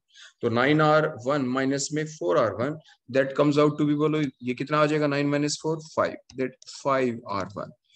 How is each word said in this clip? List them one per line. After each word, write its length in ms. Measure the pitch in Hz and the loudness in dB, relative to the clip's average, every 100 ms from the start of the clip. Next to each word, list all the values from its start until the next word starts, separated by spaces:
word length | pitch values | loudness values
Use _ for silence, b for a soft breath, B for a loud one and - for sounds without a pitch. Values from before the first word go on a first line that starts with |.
| _ B B B | _ B B B
तो 80 | 120 | 0
नाइन 320 | 117 131 156 | 2 4 4
आर 260 | 156 156 156 113 123 | 4 4 2 -2 -2
वन 200 | 147 127 | -2 0
माइनस 400 | 131 135 139 - | 0 0 -2 -4
में 100 | 151 156 | -4 -6
फ़ोर 320 | 156 175 160 | -6 0 2
आर 140 | 113 95 | 2 0
वन, 220 | 135 156 b b - | -6 -6 b b -2
that 240 | 131 135 - | 0 0 2
comes 200 | 147 143 | 2 4
out 200 | 151 143 | 4 2
to 80 | 147 | 0
be 80 | 147 | 2
बोलो 260 | 156 151 | 0 0
ये 320 | 143 - 123 | -2 -4 -6
कितना 260 | 127 143 151 | -6 -2 2
आ 60 | 151 | 2
जाएगा, 220 | 151 147 | 2 0
नाइन 200 | 143 143 | 0 0
माइनस 300 | 147 147 151 | 0 -2 -4
फ़ोर, 160 | 156 160 156 - | -4 -6 -4 -2
फ़ाइव, 200 | 90 - _ 123 | -2 -2 _ -6
that 180 | 127 - - - | -6 -8 -20 -8
फ़ाइव 380 | 143 131 127 117 107 | -2 0 0 -4 -8
आर 160 | 101 92 101 | -8 -6 -8
वन। 140 | - - _ | -12 -16 _